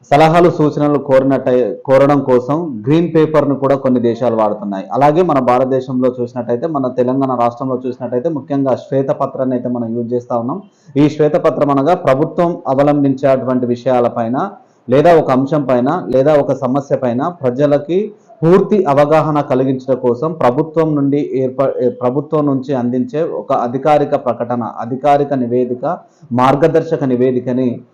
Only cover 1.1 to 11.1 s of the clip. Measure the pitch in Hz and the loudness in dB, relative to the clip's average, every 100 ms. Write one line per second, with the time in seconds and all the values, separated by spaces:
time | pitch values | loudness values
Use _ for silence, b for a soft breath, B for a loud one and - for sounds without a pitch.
1.1 | 131 135 135 123 127 113 92 - 135 139 | 2 4 0 0 0 0 -4 2 4 4
2.1 | 143 131 127 123 147 175 117 107 156 165 | 2 2 0 2 -4 -4 -8 0 2 2
3.1 | 160 156 156 143 135 135 139 139 123 117 | 2 2 2 0 0 0 0 2 2 0
4.1 | 113 123 113 107 101 101 98 92 117 143 | 0 0 0 0 -2 -6 -8 -6 0 2
5.1 | 151 185 139 123 123 131 131 131 127 127 | 2 2 2 2 2 2 -2 -2 -2 -2
6.1 | 123 120 123 113 120 165 151 127 127 123 | -2 -6 -6 -4 -4 -4 -4 -4 -2 -2
7.1 | 131 135 123 120 117 131 127 127 120 123 | 0 -2 0 -2 -2 -6 -4 -6 -8 -6
8.1 | 123 160 151 127 139 135 113 - 135 135 | -4 -2 -4 -4 -2 0 -2 -2 -4 -2
9.1 | 143 135 - 131 127 123 120 117 117 117 | -2 -4 -4 -4 -2 -4 -6 -4 -6 -4
10.1 | 123 120 123 117 175 - b b 139 147 | -6 -4 -6 -4 -8 -10 b b 0 0